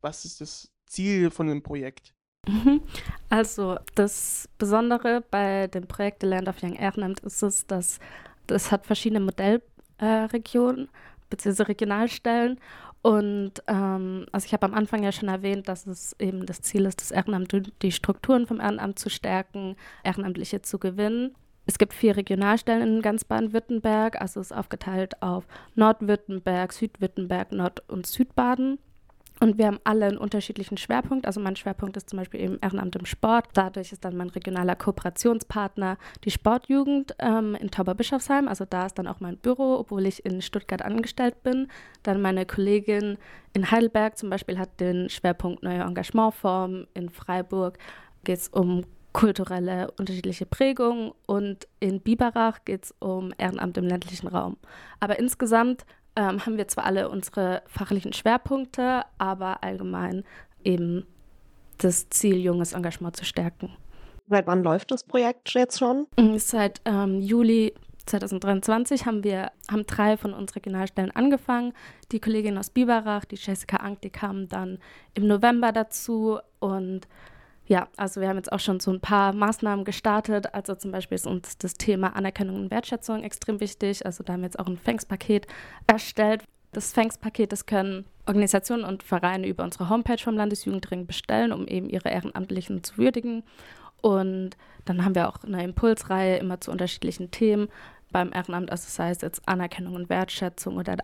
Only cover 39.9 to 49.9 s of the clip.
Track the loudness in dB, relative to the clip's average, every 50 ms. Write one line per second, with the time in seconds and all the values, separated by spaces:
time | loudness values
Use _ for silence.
39.9 | -2 0 0 0 0 -2 -4 -4 -4 -4 -6 -4 -6 -6 -4 -4 -6 -4 -4 -4
40.9 | -2 -2 -2 -4 -2 0 0 0 0 0 -2 0 0 0 -2 -4 -8 -18 -20 -20
41.9 | -20 -8 -2 0 0 2 2 2 0 0 -2 -2 -2 0 2 4 4 2 4 2
42.9 | 0 0 0 -2 -4 -6 -10 -18 -20 -20 -18 -4 -2 0 2 4 4 4 4 4
43.9 | 4 4 2 2 0 -4 -6 -4 -4 -4 -4 -4 -4 -4 -4 -6 -4 -2 -2 0
44.9 | 0 0 -2 -4 -6 -2 0 0 0 0 -2 -4 -4 -4 -6 -4 -2 -2 -2 -2
45.9 | -4 -4 -6 0 2 4 4 4 2 2 -2 0 0 0 0 -2 -4 -8 -10 _
46.9 | -10 -8 -8 -8 -10 -12 -6 -4 -2 -2 -2 -2 -2 -2 -2 -2 -4 -8 -18 -20
47.9 | -20 -20 -20 -20 -20 -8 -4 -2 -2 -2 -4 -2 2 2 2 4 2 0 -2 -4
48.9 | -12 -20 -20 -6 2 4 4 4 4 2 -2 -4 -2 -2 -2 -2 -2 -2 -4 -6